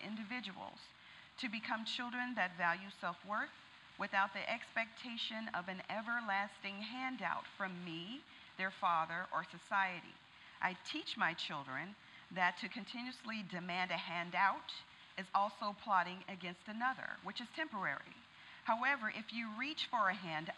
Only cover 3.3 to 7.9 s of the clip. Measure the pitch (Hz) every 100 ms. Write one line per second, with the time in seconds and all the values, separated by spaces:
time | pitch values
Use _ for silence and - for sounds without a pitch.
3.3 | 214 294 - - - - - 202 196 202
4.3 | 196 - 233 - 233 226 - 254 233 -
5.3 | 220 220 180 180 185 - 208 226 240 220
6.3 | 196 208 - 196 202 214 254 262 247 170
7.3 | - - - 190 180 175